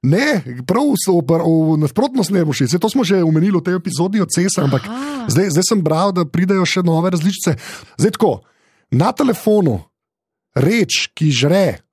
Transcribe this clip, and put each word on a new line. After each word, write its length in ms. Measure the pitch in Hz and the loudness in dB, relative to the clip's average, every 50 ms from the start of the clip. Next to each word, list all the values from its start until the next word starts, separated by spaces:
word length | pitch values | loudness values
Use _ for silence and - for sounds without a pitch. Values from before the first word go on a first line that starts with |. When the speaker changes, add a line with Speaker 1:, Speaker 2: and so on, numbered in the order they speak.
Speaker 1:
Ne, 240 | - 123 147 196 262 302 294 196 139 127 123 123 127 | 2 2 2 2 2 0 0 -2 -4 -6 -12 -12 -4
prav 280 | - 180 226 285 294 262 | -2 0 0 2 2 0
so 180 | 180 - - 185 | 0 0 2 0
obr-, 260 | 175 156 123 165 165 | 0 2 2 0 0
v 360 | 170 165 160 160 160 156 160 151 | 2 2 2 2 2 2 2 2
nasprotno 420 | 151 143 - - 247 285 254 262 | 0 0 0 0 -2 0 0 -2
smer 220 | 202 156 196 190 170 | -2 0 0 0 0
boš 140 | 151 143 - | 0 0 0
šli. 100 | 143 120 | 0 0
Saj 120 | 143 175 | 0 0
to 100 | - 226 | -2 0
smo 140 | - 277 247 | 0 0 0
že 180 | 160 196 190 | 2 2 2
omenili 320 | 175 160 160 156 160 202 202 | 2 2 2 2 2 2 0
v 80 | 175 | 0
tej 140 | - 175 180 | -2 -2 -4
epizodi 440 | 185 170 196 160 135 170 190 196 220 | -4 -4 -6 -4 -2 -2 -2 0 -2
o 60 | 190 | -2
CESA, 380 | - - - 175 196 - - 160 | 0 -2 -2 -2 -2 -2 0 0
ampak 200 | 143 131 131 - | 2 0 0 -2
Speaker 2:
Aha. 440 | 196 220 247 269 294 294 277 240 220 | -4 -10 -10 -8 -8 -8 -8 -6 -2
Speaker 1:
zdaj, 200 | 110 139 190 202 | 0 0 0 2
zdaj 160 | 151 156 185 | 0 0 0
sem 140 | - 226 208 | 2 0 0
bral, 320 | 170 156 156 156 180 202 | 0 0 0 2 0 0
da 140 | 190 180 175 | 0 -2 -4
pridejo 400 | 147 - 170 180 185 202 190 180 | -2 0 -2 0 0 0 0 0
še 160 | 165 - 190 | 0 -2 0
nove 280 | 180 170 165 160 165 185 | 0 0 0 2 0 0
različice. 460 | 180 170 151 190 190 - - - 151 - - - - - - - - | -2 0 0 -2 -2 0 -2 -2 -2 -2 -6 -14 -18 -18 -20 -20 -6
Zdaj 180 | - 131 214 | 0 0 0
tako, 220 | - - - 196 127 101 _ _ _ _ _ _ _ _ _ _ | 0 2 0 0 0 -2 _ _ _ _ _ _ _ _ _ _
na 200 | - 120 160 220 | 0 2 2 2
telefonu 680 | 247 - 294 262 226 - - 214 208 214 190 156 117 92 78 _ _ _ _ _ _ _ _ _ _ _ _ _ _ | 2 0 0 0 0 0 0 2 2 2 2 2 0 -2 -6 _ _ _ _ _ _ _ _ _ _ _ _ _ _
reč, 520 | 135 131 156 214 240 202 - - - - - | 0 2 2 2 2 0 0 0 -4 -4 -6
ki 200 | _ - 160 151 | _ -2 0 0
žre 360 | 143 117 123 143 170 196 196 160 104 - _ _ | 2 2 2 2 2 2 2 0 -2 -4 _ _